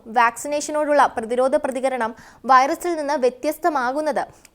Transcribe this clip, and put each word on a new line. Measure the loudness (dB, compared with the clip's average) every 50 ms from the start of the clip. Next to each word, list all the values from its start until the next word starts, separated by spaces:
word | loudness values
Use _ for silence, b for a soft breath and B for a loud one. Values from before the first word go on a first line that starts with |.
| -10
വാക്സിനേഷനോടുള്ള | -2 2 2 2 2 2 -2 -8 -6 -6 -6 -4 -4 -4 -2 0 2 4 4 4 4 2
പ്രതിരോധ | -4 -6 -4 0 0 0 2 0
പ്രതികരണം | 0 -2 -2 -4 -2 -2 -2 -2 -2 -6 -6 -6 B B B B B B
വൈറസിൽ | 4 6 6 6 4 0 -2 -4 -4 -4
നിന്ന് | -4 -2 -4 -2
വ്യത്യസ്തമാകുന്നത് | 0 0 0 -2 -2 -6 -6 -4 0 -2 0 0 0 -2 -2 -2 -2 -2 -2 -2 -4 -4 -6 B B B B